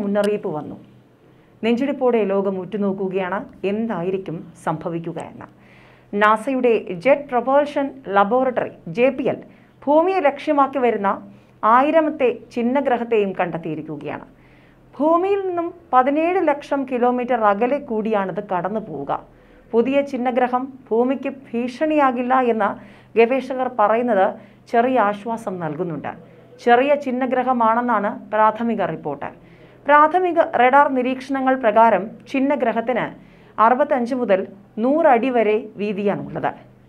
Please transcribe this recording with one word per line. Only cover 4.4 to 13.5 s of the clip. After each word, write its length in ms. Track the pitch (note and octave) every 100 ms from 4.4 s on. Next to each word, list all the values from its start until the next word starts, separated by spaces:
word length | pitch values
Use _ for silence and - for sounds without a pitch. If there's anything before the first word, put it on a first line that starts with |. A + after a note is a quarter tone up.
| - -
സംഭവിക്കുക 540 | F3+ D#3+ F3+ E3 E3 D#3+ -
എന്ന്. 160 | - - _ - - - - - G3+
നാസയുടെ 520 | G#3+ G#3+ B3 C4 B3 A3 - F3+
ജെറ്റ് 240 | B3 C#4+ -
പ്രൊപ്പൽഷൻ 580 | B3 A#3+ C#4 D4 D4 C#4 - - G3+
ലബോറട്ടറി, 560 | G3+ B3 B3+ G#3+ C#3+ - F3 E3
ജെ 100 | B3+ C4
പി 100 | A3
എൽ, 60 | - - - - _
ഭൂമിയെ 380 | C4+ D4+ F4 F#4+ C#4+
ലക്ഷ്യമാക്കി 540 | C#4+ - C#4+ C#4 C#4 B3
വരുന്ന 240 | G#3+ G3 A3 - - _ _ G#3+ A#3+
ആയിരമത്തെ 540 | D4 D#4+ D4+ D4+ B3 - -
ചിഹ്നഗ്രഹത്തെയും 800 | B3 A#3+ C4+ C#4 A#3 A#3 A3+ G3 F#3+
കണ്ടെത്തിയിരിക്കുകയാണ്. 840 | F3